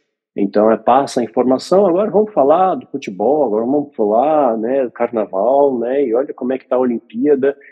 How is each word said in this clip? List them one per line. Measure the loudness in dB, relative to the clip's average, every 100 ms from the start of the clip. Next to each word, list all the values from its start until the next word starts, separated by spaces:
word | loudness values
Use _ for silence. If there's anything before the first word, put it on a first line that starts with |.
| _ _ _ -6
Então, | -2 2 2
é, | 2
passa | 2 2 2 -4
a |
informação, | -4 -2 0 0 2 2 2
agora | 2 0
vamos | 0 0
falar | 0 2 4 2 -2
do | -8
futebol, | -12 -12 -4 0 0
agora | 0 0 0
vamos | -2 -4
falar, | -4 0 2 2 2 0 0
né, | -2 -2 -4
do |
carnaval, | -4 -4 -4 -4 -2 0 2 2 0
né, | -4 -2 0
e |
olha | -2 -2
como | -6 -6
é | -6
que | -4
tá | -2
a |
Olimpíada, | 0 -2 _ -4 0 2 0 -4 -12